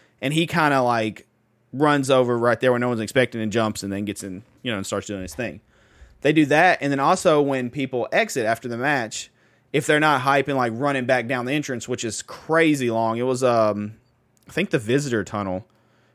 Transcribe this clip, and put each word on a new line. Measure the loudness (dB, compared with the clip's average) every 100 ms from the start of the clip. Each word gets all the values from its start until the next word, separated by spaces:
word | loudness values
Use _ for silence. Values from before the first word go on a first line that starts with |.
| _ -8
and | -4
he | -2 0
kinda, | 0 2 2
like, | 2 0 -2 -6 -16 _ _ _ _
runs | 0 2 2 4
over | 4 4 2
right | 2 2
there | 2
where | 2
no | 0
one's | -2
expecting | -2 0 0 -2
and | -4
jumps | 0 -2 -2
and | -6
then | -6 -6
gets | -8
in, | -10 -14 -16 _
you | -8
know, | -6
and | -4
starts | -6 -6
doing | -10
his | -10
thing. | -8 -8 -10 _ _ _ _ -20 _
They | 2
do | 4 4
that, | 4 4 2
and | 0
then | 0
also | 2 2 4 4
when | 2 -2 -4
people | -6 -4 -4 -2
exit | -2 -2 -2 -2
after | -2 -4
the | -4
match, | -2 -2 -4 -10 -14 _ _ _ _
if | -2 2
they're | 2
not | 4 2
hyping, | 2 2 2 0
like, | -2 -2
running | -2 -2 0
back | 0 0
down | -4 -2
the |
entrance, | -4 -4 -8 -6
which | -6
is | -6 -8
crazy | -12 -12 0 2 4 2 0
long. | 0 0 0
It |
was, | -2 2
um, | 2 4 2 0 -6 -12 _ _ _ _ -10
I |
think | -4 -2
the | -2
visitor | 0 0 0 -2
tunnel | -2 -6 -6 -6 -10 _ _ _ _